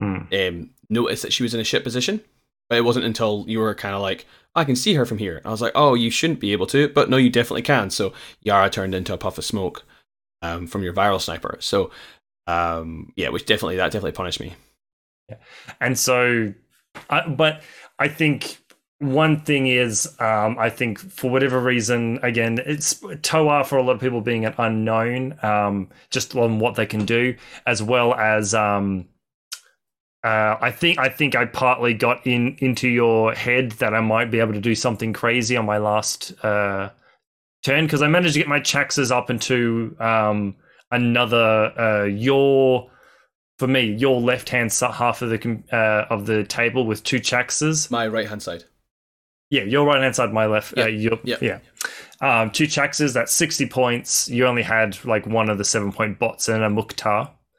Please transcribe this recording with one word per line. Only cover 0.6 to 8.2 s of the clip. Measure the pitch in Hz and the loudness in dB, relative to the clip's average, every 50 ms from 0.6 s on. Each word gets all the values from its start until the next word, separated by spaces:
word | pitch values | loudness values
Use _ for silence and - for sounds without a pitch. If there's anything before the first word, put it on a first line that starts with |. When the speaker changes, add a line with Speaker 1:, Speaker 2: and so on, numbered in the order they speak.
| 80 - _ _ _ _ | -12 -14 _ _ _ _
Speaker 2:
noticed | 107 113 120 - - - | 0 0 0 0 -2 -4
that | - - | -4 -4
she | - - 127 | -2 -2 -2
was | 117 113 | -2 -2
in | 113 | -4
a | 110 | -4
shit | - - - - | -2 -2 -2 -2
position, | 127 113 127 123 - 208 214 - _ _ _ _ _ _ _ _ _ | -2 -4 -2 -2 -2 -4 -4 -6 _ _ _ _ _ _ _ _ _
but | 117 117 | 0 2
it | |
wasn't | 110 120 120 127 - | 4 4 2 2 0
until | 117 110 - 117 107 107 104 98 107 | -2 -2 0 0 0 0 -2 -4 -4
you | 110 110 | -2 0
were | 110 107 101 | 0 -2 -2
kinda | - - 101 98 98 | -4 -6 -6 -4 -4
like, | 98 95 98 - - - - _ _ _ _ | -2 -4 -4 -6 -8 -18 -20 _ _ _ _
"I | 170 165 | -2 0
can | 143 127 | 0 0
see | 123 - 214 196 | 0 2 2 2
her | 147 120 | 2 2
from | - 113 107 | 0 -2 -4
here." | 110 95 82 - - | -4 -6 -6 -8 -8
I | - | -8
was | 113 107 | -6 -2
like, | 117 - - | -2 0 2
"Oh, | - 151 143 127 | 4 6 6 6
you | 120 117 113 | 4 2 0
shouldn't | 117 - - 165 156 131 | 0 0 0 0 -2 0
be | - 101 | 0 0
able | 101 104 113 - | 0 0 0 0
to," | - 139 151 143 | 2 2 2 4
but | 143 143 135 - | 4 2 2 4
no, | 127 131 | 4 4
you | 131 123 | 6 6
definitely | 123 117 117 - - - | 4 4 0 0 -2 -4
can. | 120 - 143 123 104 95 | 0 2 2 2 2 -2
So | - - 104 95 - - | -2 -4 -4 -4 -4 -8